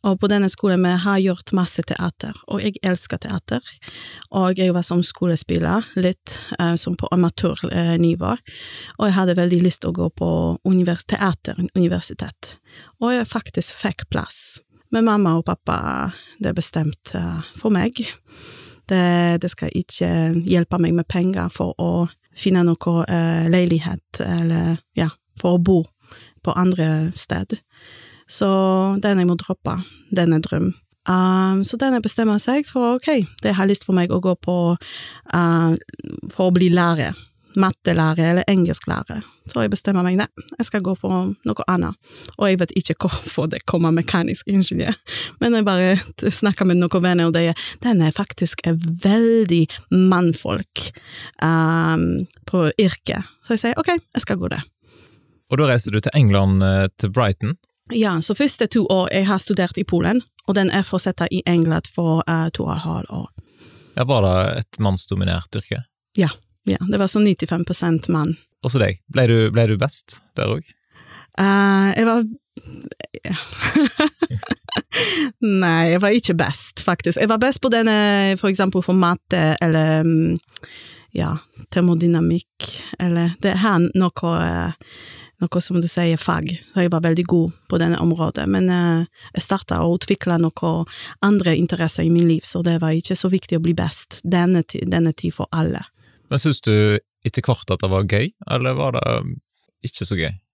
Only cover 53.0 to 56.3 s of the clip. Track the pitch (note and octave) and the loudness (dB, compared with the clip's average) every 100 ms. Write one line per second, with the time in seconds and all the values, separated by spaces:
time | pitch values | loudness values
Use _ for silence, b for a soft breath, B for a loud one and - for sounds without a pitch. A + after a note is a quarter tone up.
53 | - - F#3 _ - A3+ A#3 - - E4+ | -6 -6 -6 _ -4 -2 0 -2 0 -2
54 | - - - F#2 F2+ - C#3+ _ b b | -2 -6 -4 -4 -4 -6 -10 _ b b
55 | b b b b _ C3 D3 A#2+ A2+ G#2 | b b b b _ 2 4 2 2 -2
56 | - D3 A#2+ | 0 4 4